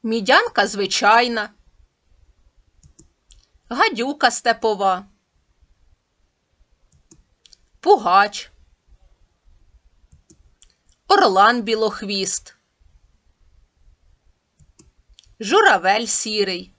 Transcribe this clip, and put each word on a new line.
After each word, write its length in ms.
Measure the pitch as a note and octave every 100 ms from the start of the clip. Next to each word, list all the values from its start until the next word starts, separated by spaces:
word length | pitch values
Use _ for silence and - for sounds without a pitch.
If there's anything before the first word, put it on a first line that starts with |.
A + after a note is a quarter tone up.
мідянка 640 | A3+ A3+ G3 D#4 A#4 - G3+
звичайна, 840 | G3+ F#3+ - G#3 A3+ B3 A#3 G#3 _ _ _ _ _ _ _ _ _ _ _ _ _ - _ - _ _ - _ _ _
гадюка 640 | A#3+ G#4+ A#3+ B3+ C#4+ B3+
степова, 760 | - B3 A3+ A3+ G3+ G3 F#3 G3 _ _ _ _ _ _ _ _ _ _ _ _ _ _ _ _ _ _ _ _ _ _ _ _ _ _ _
пугач, 720 | E4 G4 G3 F#3 G3+ - - _ _ _ _ _ _ _ _ _ _ _ _ _ _ _ _ _ _ _ _ _ _ _ _ _ _
орлан 540 | G4 F4+ F#3+ G#3 B3
білохвіст, 960 | G#3+ A3 G#3+ G#3 G3+ G3+ F#3 - - _ _ _ _ _ _ _ _ _ _ _ _ _ _ _ _ _ _ _ _ _ _ _ _ _ _ _ _ _
журавель 640 | G3+ F4+ G4+ G3+ F3+ G#3 A3+
сірий. 640 | - A3 G#3+ G3 F3+ F3+